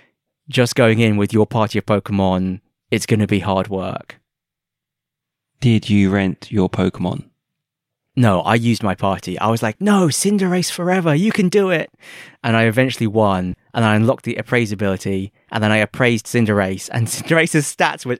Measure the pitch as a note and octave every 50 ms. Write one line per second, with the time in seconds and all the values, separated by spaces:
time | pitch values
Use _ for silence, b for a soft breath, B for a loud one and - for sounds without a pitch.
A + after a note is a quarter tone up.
0 | B B B B _ _ _ _ _ D3 B2 B2+ A#2+ A#2 - - B2+ A2+ A2 G#2+
1 | A#2 A2 G#2 G#2 G2+ G2+ - A2 G#2+ - - A2+ G#2+ G2+ - G#2 - - G#2+ G2
2 | - - G#2 G2 F#2+ F#2 F#2 F#2 F#2 F#2+ F#2 G#2 _ _ _ _ _ - A#2 G#2+
3 | - - A#2 G#2 G#2+ F#2+ G#2 G2 F2+ G#2 F#2+ F#2+ F#2 - G2 F#2+ F#2 F#2+ - -
4 | - - - _ _ _ _ _ _ _ _ _ _ _ _ _ _ _ _ _
5 | _ _ _ _ _ _ _ _ _ _ _ - - A#2+ A2+ G#2 - - G#2 G2+
6 | G2 F#2+ G2 G2+ G2 F#2+ E2+ - - - A#2 G#2 F#2 F2+ - - F#2 F#2 - -
7 | F2+ F2 - - - _ _ _ _ _ _ _ _ _ _ _ _ _ _ _
8 | _ _ - C3 B2 A2 F#2+ F2 - - A2 A#2 A#2 A#2 A2+ - A2+ G2+ F2+ -
9 | - G2 F#2+ F#2+ - F2+ F2+ - G2 G#2+ A2+ A2+ A#2+ A2 A2 - F#3+ G#3 G#3 G3
10 | F#3 D3+ - - - G3 G#3 G3+ F#3+ F3+ F3 F#3 E3+ - - - F3 F3+ F#3 F#3+
11 | E3 E3 C#3+ D3 G3 A3 - - G3 F3+ G3+ G#3 G3 F#3 F3 D#3 - - _ B
12 | B B B B B B B B - B2 A2+ A2+ A2+ A2+ G#2+ B2 C3 C3 A#2+ -
13 | A#2 G#2+ G2+ A2 G#2+ G2+ F#2+ F#2 F2+ F2+ F2+ - _ _ - A#2+ A2+ G#2+ G#2+ G#2+
14 | A2 A#2 C3 - - A#2 A#2+ - A2 - B2+ B2 A#2 G#2 G#2+ F#2+ G#2+ G2 F#2 F#2
15 | - G2 G2 F#2+ F#2+ G2+ _ _ _ - - G#2+ G#2+ G#2+ G#2+ G#2+ G#2 - - -
16 | C3 A#2+ A#2+ G#2 - - - A#2+ A2+ G#2 G#2 G2+ F#2+ F#2+ F#2+ F#2+ - - - A#2+
17 | A2+ - - - - - E3 E3 D#3+ E3+ - D#3 C#3 - - - F3+ D#3 D3 -
18 | - B2+ B2 -